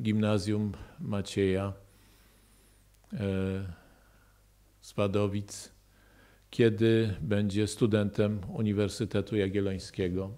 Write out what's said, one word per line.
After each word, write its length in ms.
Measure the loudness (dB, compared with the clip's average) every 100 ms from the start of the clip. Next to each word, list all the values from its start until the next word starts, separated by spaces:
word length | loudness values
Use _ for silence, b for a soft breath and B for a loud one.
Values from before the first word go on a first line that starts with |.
gimnazjum 720 | -2 2 2 2 0 -2 -2 -6 B B
Macieja, 720 | -6 -4 -4 0 2 2 -2 -8 -16 b b b b b b b b b b _ -12
e, 60 | -6 -2 -2 -2 -4 -8 -12 b b b b b b b _ _ _
z 120 | -10
Wadowic, 800 | -2 0 2 0 -2 -8 -12 -16 -20 _ b b b b b b
kiedy 640 | 4 4 6 4 4 2 -2
będzie 460 | -2 0 0 0 0
studentem 720 | 2 2 4 2 2 0 0 -6
Uniwersytetu 840 | -2 0 2 0 -2 -2 -2 0 0
Jagiellońskiego 920 | 0 0 -2 -4 -8 -4 -2 -2 -6